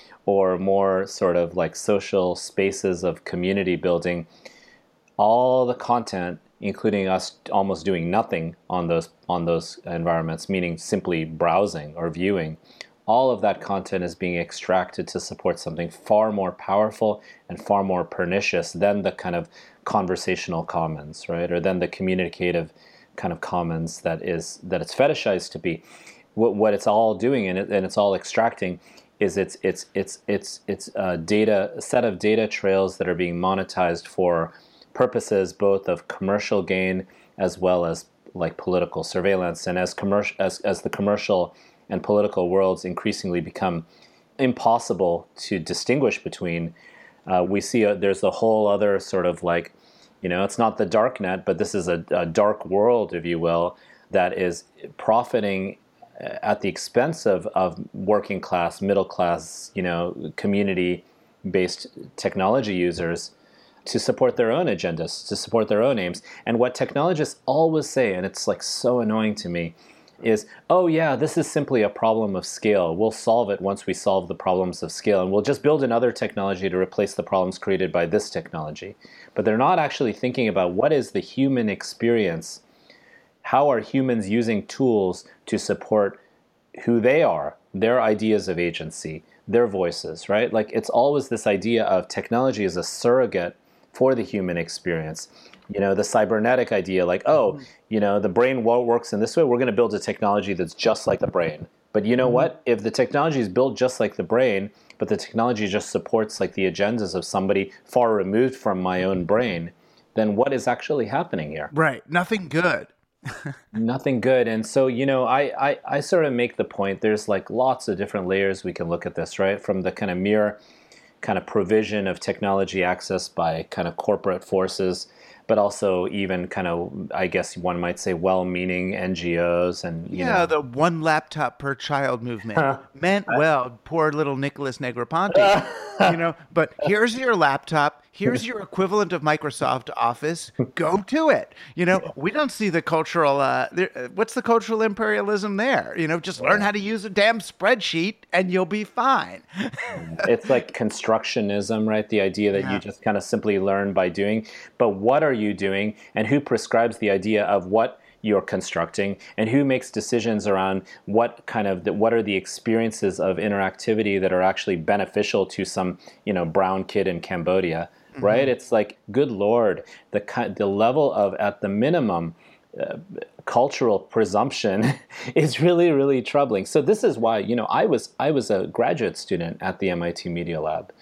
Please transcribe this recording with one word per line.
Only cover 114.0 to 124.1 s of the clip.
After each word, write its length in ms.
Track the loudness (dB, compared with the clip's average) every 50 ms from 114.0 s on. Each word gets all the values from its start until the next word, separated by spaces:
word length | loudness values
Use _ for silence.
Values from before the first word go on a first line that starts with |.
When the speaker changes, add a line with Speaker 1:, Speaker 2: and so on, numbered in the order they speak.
| 0 0 0 2
Speaker 1:
good. 280 | 4 4 4 4 4 2
And 160 | 0 -2 -2
so, 200 | 0 2 2 2
you 180 | 2 2 0 0
know, 200 | 2 2 2 2
I, 460 | 2 2 2 2 0 -2 0 0 0
I, 80 | 0 -2 -4
I 140 | -4 -4 -4
sort 240 | 0 2 2 4 4
of 80 | 4 2
make 240 | 2 0 0 0
the 80 | -2 -4
point, 360 | -4 -2 -4 -2 -2 -2 0
there's, 280 | 0 2 2 2 0 0
like, 220 | -2 -2 -2 -4
lots 380 | -2 0 2 2 0 0 -2 -4
of 100 | -4 -2
different 280 | -4 -4 -4 -4 -2
layers 380 | 0 2 2 2 2 0 -2 -4
we 80 | -8 -6
can 160 | -4 -4 -2
look 160 | -2 -2 -4
at 100 | -6 -6
this, 220 | -6 -8 -6 -2 0
right? 220 | 0 2 0 0
From 220 | -2 -2 -2 -2 -2
the 100 | -4 -4
kind 180 | -4 -4 -4
of 60 | -2
mere 420 | -2 0 2 4 4 2 2 -2 -6 -16 -20 -20 -20 _ _ -20 -20 _ _ _ -10
kind 160 | -4 -2 -2
of 80 | -2 -2
provision 600 | -2 -2 0 2 4 4 2 2 2 -2 -2 -2
of 140 | -2 -4 -4
technology 640 | -4 -4 -4 -2 0 0 2 2 0 0 0 0 0
access 440 | 0 0 -2 -4 -4 -4 -4 -4 -4
by 360 | -4 -2 -2 0 0 -4 -6 -8
kind 180 | -6 -4 -4 -4
of 80 | -4
corporate 480 | -6 -2 -2